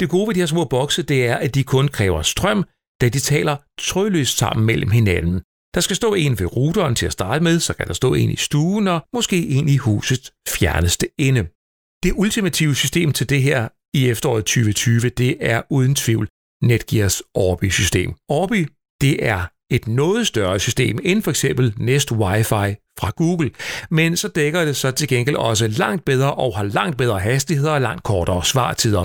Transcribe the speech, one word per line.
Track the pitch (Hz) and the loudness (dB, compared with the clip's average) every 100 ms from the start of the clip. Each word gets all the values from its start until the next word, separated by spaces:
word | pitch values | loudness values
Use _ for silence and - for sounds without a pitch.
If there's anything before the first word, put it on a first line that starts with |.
Det | 175 | -2
gode | 185 214 | 0 0
ved | |
de | 180 | 0
her | 170 | 0
små | 165 | 0
bokse, | 165 127 143 - | 0 0 0 -2
det | 139 135 120 | 0 0 2
er, | 135 | 0
at | 139 | 0
de | 135 | 0
kun | 135 131 143 | 2 2 2
kræver | - 98 80 | 0 0 0
strøm, | 78 - 190 208 - _ _ - | -2 0 0 0 -2 _ _ -2
da | 120 | 0
de | 131 | 0
taler | - 117 160 143 _ - | 0 0 0 -4 _ -10
trådløst | - 185 214 175 123 - | -4 0 2 2 0 0
sammen | 104 - 110 | 0 2 2
mellem | - - | 2 2
hinanden. | 117 104 85 82 92 - _ _ | 4 4 2 0 -2 -6 _ _
Der | 180 | -4
skal | 170 185 | -2 0
stå | 226 | 0
en | 202 147 113 | 2 0 0
ved | 87 120 | -2 0
routeren | 147 214 156 | 0 0 0
til | 117 82 | 0 -2
at | |
starte | - 95 143 | -2 -2 0
med, | 170 165 | 2 2
så | - | 0
kan | - - | -4 -6
der | |
stå | 92 127 | -2 0
en | 143 113 | 2 0
i | 107 | 0
stuen, | - 147 165 208 196 | -2 0 0 0 0
og | 170 - | -2 -4
måske | 247 214 180 - | -6 -2 -2 0
en | 135 147 | 0 2
i | 139 | 2
husets | 113 104 - 101 - _ - | 2 0 -2 -4 -6 _ -8
fjerneste | - 92 80 85 - - - | -2 0 2 0 0 -2 -2
ende. | 135 127 85 - _ _ _ _ | 0 2 -2 -8 _ _ _ _
Det | 180 | -2
ultimative | - 208 233 185 - 156 | 0 0 0 -2 0 0
system | 131 139 170 160 | 0 0 0 0
til | - 120 | 0 0
det | 139 | 2
her | 135 139 113 - _ | 2 0 -2 -8 _
i | 143 127 | 0 0
efteråret | 113 147 113 | 2 0 0
tyve | 104 123 107 | 0 2 2
tyve, | 104 117 117 120 | 2 2 2 2
det | - 127 - | 0 -2 0
er | - 113 - | -2 -2 0
uden | 139 127 | 2 2
tvivl | 143 - 110 107 _ _ _ | 2 0 0 -2 _ _ _
Netgears | 117 117 - 110 101 - - | 2 2 0 0 0 -2 -4
Orbi-system. | - 92 90 98 - 87 92 87 - - | -2 0 0 0 0 0 0 -2 -6 -4
Orbi, | 147 185 226 151 _ _ - | -2 0 -2 -4 _ _ -2
det | 139 - 131 | 0 2 0
er | 98 90 _ - | -2 -6 _ -4
et | 127 110 | -2 0
noget | 120 156 220 220 | 0 2 0 0
større | 113 92 98 | 0 0 0
system | 120 120 131 131 | -2 0 -2 -2
end | - 208 | 0 0
for | 175 | 0
eksempel | 147 139 131 127 107 | 0 0 0 0 0
Nest | 113 139 - | 0 0 0
Wi-Fi | 110 98 107 110 107 101 101 _ - | 0 2 2 2 0 -2 -4 _ -6
fra | 98 - | -4 0
Google, | 165 175 131 - - - - | 0 0 -2 -6 -10 -10 -2
men | 160 165 170 | 0 2 0
så | 208 | -2
dækker | 175 147 175 | -2 0 0
det | 156 135 | 0 0
så | 131 | -2
til | 127 147 | -2 0
gengæld | 123 120 151 | 0 0 0
også | 117 110 113 | 0 0 0
langt | 110 214 190 | 0 -2 -2
bedre | 143 131 139 | 0 0 0
og | - 131 98 | 0 -2 -2
har | |
langt | 101 135 196 127 | -2 -2 -2 0
bedre | 120 98 | 0 0
hastigheder | 104 139 - 147 156 | 0 -2 0 -2 0
og | 147 | 0
langt | 120 87 | -2 -4
kortere | - 98 85 90 | -2 0 0 0
svartider. | - 131 123 - 113 101 | 0 0 0 0 0 0